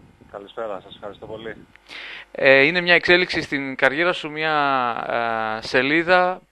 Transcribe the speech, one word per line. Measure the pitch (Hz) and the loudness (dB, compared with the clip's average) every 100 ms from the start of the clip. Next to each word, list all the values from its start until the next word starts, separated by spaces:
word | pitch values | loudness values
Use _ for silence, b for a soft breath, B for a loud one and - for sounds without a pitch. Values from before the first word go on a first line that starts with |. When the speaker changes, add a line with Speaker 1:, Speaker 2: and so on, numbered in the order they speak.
| - _ - | -20 _ -18
Speaker 1:
Καλησπέρα, | 101 101 - 113 95 | -18 -14 -10 -8 -8
σας | 95 - | -12 -18
ευχαριστώ | 104 95 107 | -16 -16 -16
πολύ. | 110 113 104 107 - B B B B B | -14 -14 -16 -20 -20 B B B B B
Speaker 2:
Ε, | - 139 135 | 0 6 6
είναι | 143 180 | 6 2
μια | 175 | 2
εξέλιξη | 170 170 180 180 - | 2 6 4 4 -4
στην | 147 143 135 131 | -4 -6 -6 0
καριέρα | 135 139 175 | 2 2 -2
σου, | 170 160 | -2 -6
μια, | 151 156 151 139 135 123 - - 120 117 113 110 110 | -6 -2 0 0 0 -2 -4 -4 -2 -2 -2 -4 -6
ε, | - | -2
σελίδα | 131 131 160 165 185 180 185 _ | 0 2 0 2 2 2 -4 _